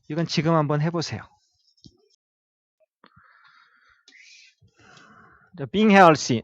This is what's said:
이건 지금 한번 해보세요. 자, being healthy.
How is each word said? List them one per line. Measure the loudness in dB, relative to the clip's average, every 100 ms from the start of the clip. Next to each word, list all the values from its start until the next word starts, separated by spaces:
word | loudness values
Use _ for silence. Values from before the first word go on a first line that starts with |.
| -12
이건 | -10 -6
지금 | -4 -2 -2
한번 | -2 -4
해보세요. | -4 -6 -10 -12 -16 _ _ _ _ _ -20 _ _ _ _ _ _ _ _ _ _ _ -20 _ _ _ _ _ _ _ _ _ _ -20 -20 -20 -20 _ _ _ -20 -20 -20 -20 -20 _ _ -16
자, | -8
being | 0 4
healthy. | 6 6 4 -2 -6